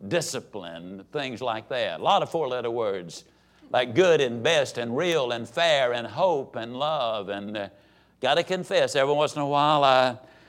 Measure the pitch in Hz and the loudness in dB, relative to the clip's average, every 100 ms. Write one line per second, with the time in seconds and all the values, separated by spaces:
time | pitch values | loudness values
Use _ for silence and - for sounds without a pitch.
0 | 98 170 - 127 - 104 87 82 90 95 | -4 -4 -4 -8 -10 -14 -12 -14 -14 -16
1 | 95 151 135 107 127 110 - 127 104 80 | -10 -8 -8 -6 -6 -6 -6 -4 -4 -2
2 | 127 196 151 170 139 123 117 120 107 98 | 0 0 0 -4 -4 -4 -4 -4 -4 -4
3 | 87 - - _ _ _ - 123 127 117 | -8 -16 -20 _ _ _ -4 -2 0 4
4 | 185 156 131 120 127 160 127 - 120 123 | 4 6 2 0 2 2 0 -2 -4 -2
5 | 180 160 123 120 113 170 170 147 123 120 | 0 0 0 -4 -6 0 2 4 2 0
6 | 113 120 185 151 131 123 117 127 151 156 | -4 0 0 0 -4 -10 -10 -4 -2 -2
7 | 117 110 95 98 101 107 98 - _ _ | -2 -2 -4 -6 -6 -8 -8 -12 _ _
8 | _ - 127 151 170 185 170 190 131 143 | _ -4 0 2 0 -4 0 2 2 2
9 | 135 147 151 156 143 143 147 151 139 131 | 2 4 2 0 0 2 4 6 6 6
10 | 127 120 - - | 4 0 -12 -20